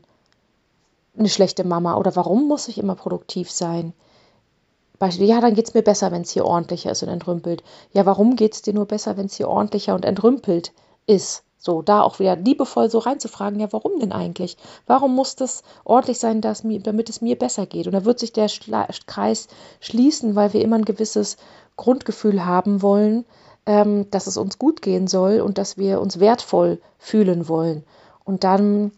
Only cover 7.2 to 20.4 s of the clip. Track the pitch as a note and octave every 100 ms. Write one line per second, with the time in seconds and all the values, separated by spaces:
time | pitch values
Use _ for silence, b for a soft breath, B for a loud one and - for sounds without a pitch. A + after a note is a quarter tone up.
7.2 | F3+ E3+ E3+ E3+ B B B G3 F#3+ G3
8.2 | A3+ A#3+ G#3+ - - G#3 G3+ G#3+ A3 G3
9.2 | G3 - - - G#3 G#3 G#3 F#3 F#3+ G3
10.2 | A3+ C4 - E3+ E3+ b b b - F#3+
11.2 | - - _ _ - E3 D#3+ G#3 - -
12.2 | F#3+ E3+ G#3+ C#4+ B3+ A#3+ A3+ A3+ A#3+ C#4
13.2 | A3 - G3+ G#3 G#3+ G#3+ - F4+ G3+ G3
14.2 | F3 F3 F3+ - B B - C4 C4+ B3+
15.2 | C4 - B3+ - b b - A#3+ - A#3
16.2 | A3+ A3 G#3+ G#3 A3 G#3 G#3+ G#3+ A3+ -
17.2 | A#3 A#3 B3 - F#3 E3+ F3 F#3+ G#3 A#3+
18.2 | A3+ A3 G#3 - G#3+ G#3+ - - - -
19.2 | G#3 A3 - B B B - A3+ C#4 D#4
20.2 | A3+ G#3